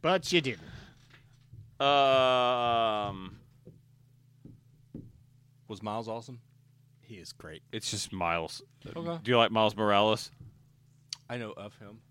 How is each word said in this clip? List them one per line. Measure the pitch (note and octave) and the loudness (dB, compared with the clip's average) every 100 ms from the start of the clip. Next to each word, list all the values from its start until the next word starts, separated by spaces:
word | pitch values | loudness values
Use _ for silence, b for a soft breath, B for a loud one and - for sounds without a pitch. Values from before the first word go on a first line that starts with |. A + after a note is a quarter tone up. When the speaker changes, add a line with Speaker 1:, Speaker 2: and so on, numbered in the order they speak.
Speaker 1:
But | D#3 F#3 - | 2 0 2
you | F3 | 0
didn't. | C3+ A2 B B B B B B B B _ - - _ C#3 | 0 -6 B B B B B B B B _ -20 -20 _ 4
Speaker 2:
Um, | C#3+ C3+ C3+ B2+ B2+ B2 B2 A#2+ A#2 A2+ G#2+ G#2 G2 F#2 - - _ - - _ _ _ _ _ _ - - _ _ _ - - - _ _ _ _ _ | 6 6 6 6 4 4 2 2 2 2 0 -4 -6 -12 -16 -20 _ -20 -20 _ _ _ _ _ _ -20 -20 _ _ _ -18 -18 -20 _ _ _ _ _
Speaker 3:
Was | G#2 | -10
Miles | G#2 G#2+ A2+ | -6 -6 -6
awesome? | A2+ A2+ A#2+ _ _ _ _ _ _ | -10 -12 -20 _ _ _ _ _ _
Speaker 1:
He | _ G#2+ | _ -18
is | - | -18
great. | - D#2+ D#2+ _ | -18 -16 -18 _
Speaker 2:
it's | A2 - | -10 -8
just | G#2 - | -8 -8
Miles. | F#2+ E2+ E2+ D#2+ - - _ - E3 | -4 0 0 -2 -10 -18 _ -14 -10
Speaker 3:
Okay. | E3+ E3+ | -8 -8
Speaker 2:
Do | A2 | 2
you | A#2+ | 4
like | A#2 | 4
Miles | A2 G#2+ G2+ | 4 2 2
Morales? | G#2+ G2+ G#2+ G#2+ - _ - - _ _ _ _ _ - _ | 2 4 4 2 -4 _ -20 -20 _ _ _ _ _ -18 _
Speaker 3:
I | A#2+ | -10
know | A2 | -10
of | - G#2 - | -12 -16 -16
him. | G2+ A2+ _ | -20 -20 _